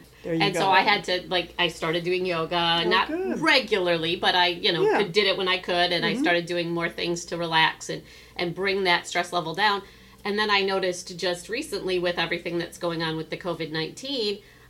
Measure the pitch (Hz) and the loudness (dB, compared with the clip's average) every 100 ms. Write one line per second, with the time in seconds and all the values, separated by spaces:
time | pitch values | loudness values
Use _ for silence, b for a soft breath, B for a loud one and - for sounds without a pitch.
0 | - b 180 165 202 185 190 185 214 202 | -20 b -4 0 0 2 4 6 6 2
1 | 185 180 165 180 170 - 175 - 160 170 | 0 -2 0 -2 -2 -2 -2 0 -2 -2
2 | 170 180 185 170 160 175 170 170 170 185 | 0 -2 0 -2 0 0 2 2 4 2
3 | - 339 381 - 311 277 214 202 180 165 | 2 -2 -2 0 4 4 4 2 2 2
4 | 165 185 202 180 180 175 196 170 415 240 | 0 0 2 4 2 2 0 2 2 2
5 | 185 196 196 185 185 185 - 175 175 170 | 2 2 2 2 0 0 0 2 2 2
6 | 165 160 175 175 170 175 170 170 170 175 | 0 0 2 2 0 -2 -2 -2 -4 -4
7 | 175 170 - 170 165 160 156 - - 160 | -4 -4 -4 -6 0 4 4 2 -10 -10
8 | B B B - 175 170 196 196 185 170 | B B B -6 -4 -2 -2 0 2 2
9 | - 175 180 175 160 165 208 202 b b | 0 -4 -2 -4 -4 0 2 0 b b
10 | b b 208 202 214 196 196 190 185 180 | b b -6 -2 2 2 2 0 -2 -4
11 | - 170 185 175 - 240 320 196 185 180 | -10 -6 -4 -4 -6 -8 -6 -6 -2 0
12 | 175 175 165 170 175 170 165 - 175 165 | 0 -2 -2 -4 -4 -4 -6 -4 -4 -2
13 | 160 160 156 160 180 160 151 160 156 156 | -4 -4 -6 -8 -6 -6 -4 -4 -6 -8
14 | 269 269 208 202 b b | -6 -2 -2 -4 b b